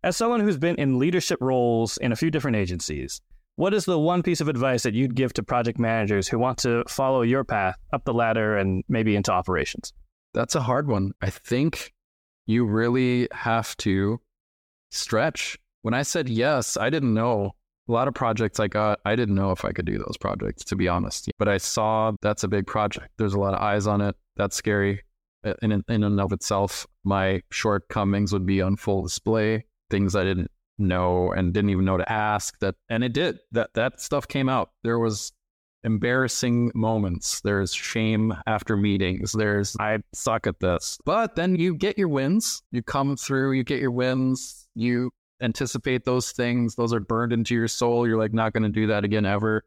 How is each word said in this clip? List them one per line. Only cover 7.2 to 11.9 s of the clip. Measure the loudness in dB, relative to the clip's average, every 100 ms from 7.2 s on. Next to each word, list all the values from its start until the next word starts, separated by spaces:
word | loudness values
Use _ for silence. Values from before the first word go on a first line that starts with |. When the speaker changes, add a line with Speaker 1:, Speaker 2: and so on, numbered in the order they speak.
Speaker 1:
your | 2 2
path | 0 0 -2 -4 -6
up | -6 -2
the |
ladder | 0 2 2 2 2
and | 2 0 0
maybe | 0 2 2
into | 2
operations? | 0 0 -2 -2 -6 -14 -18 -20 _ _
Speaker 2:
That's | -4 -2 -2
a |
hard | 0 0 0
one. | 0 -2 -4
I | -6
think | -6 -4 0 0 -2 -12